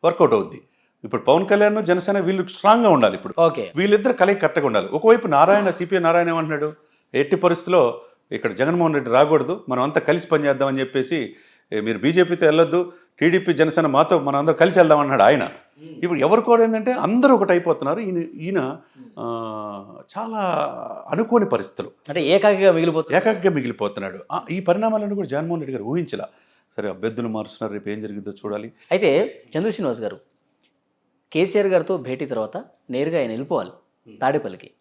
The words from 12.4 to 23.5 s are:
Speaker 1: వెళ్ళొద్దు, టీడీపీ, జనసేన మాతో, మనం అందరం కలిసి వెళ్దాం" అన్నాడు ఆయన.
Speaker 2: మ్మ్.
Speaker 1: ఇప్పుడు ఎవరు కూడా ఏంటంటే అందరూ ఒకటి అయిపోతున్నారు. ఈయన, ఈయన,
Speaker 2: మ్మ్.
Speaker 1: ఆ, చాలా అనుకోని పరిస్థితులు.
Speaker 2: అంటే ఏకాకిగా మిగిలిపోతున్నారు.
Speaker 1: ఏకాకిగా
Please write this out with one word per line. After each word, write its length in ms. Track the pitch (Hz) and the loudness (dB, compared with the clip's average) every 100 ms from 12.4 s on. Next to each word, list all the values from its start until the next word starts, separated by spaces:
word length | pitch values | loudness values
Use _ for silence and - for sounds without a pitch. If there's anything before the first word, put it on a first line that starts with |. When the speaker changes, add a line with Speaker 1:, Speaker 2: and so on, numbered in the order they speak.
| 160 | 2
Speaker 1:
వెళ్ళొద్దు, 480 | 156 165 170 175 - _ _ | 4 2 2 -4 -10 _ _
టీడీపీ, 340 | 156 180 185 | 2 2 0
జనసేన 340 | 147 160 156 160 | 2 2 2 2
మాతో, 320 | 139 156 175 | 2 4 2
మనం 200 | 143 143 | 2 -2
అందరం 160 | 151 165 | 0 4
కలిసి 240 | 175 185 | 4 6
వెళ్దాం" 200 | 165 151 | 6 6
అన్నాడు 220 | 143 135 | 4 4
ఆయన. 220 | 101 143 | 6 6
Speaker 2:
మ్మ్. 520 | 98 - _ _ 160 156 | 0 -8 _ _ -20 -8
Speaker 1:
ఇప్పుడు 160 | 175 165 | -4 0
ఎవరు 220 | 139 220 | 2 2
కూడా 220 | 233 233 | 4 4
ఏంటంటే 280 | 226 220 214 | 4 0 -4
అందరూ 440 | 254 160 233 269 247 | -2 0 2 4 4
ఒకటి 160 | 185 | 4
అయిపోతున్నారు. 480 | 175 170 156 135 175 | 2 2 -2 -2 -4
ఈయన, 180 | 214 175 | -4 -6
ఈయన, 440 | 165 - 160 196 | -6 -10 -6 -4
Speaker 2:
మ్మ్. 440 | 131 139 _ 131 120 107 | -4 -8 _ _ -20 -12
Speaker 1:
ఆ, 840 | 117 117 113 107 104 101 101 113 - 196 | -10 -8 -10 -10 -12 -14 -16 -20 -18 -12
చాలా 220 | 226 220 190 156 147 - - - - | -10 -6 -4 -2 -4 -6 -12 -14 -6
అనుకోని 360 | 180 220 233 208 | -4 2 2 2
పరిస్థితులు. 460 | 113 98 - - _ - | -2 -4 -12 -14 _ -8
Speaker 2:
అంటే 140 | 151 | -4
ఏకాకిగా 480 | 147 190 208 196 190 | 2 4 4 4 4
మిగిలిపోతున్నారు. 580 | 165 170 160 156 156 208 | 4 2 0 0 0 2
Speaker 1:
ఏకాకిగా 240 | 214 185 | 0 0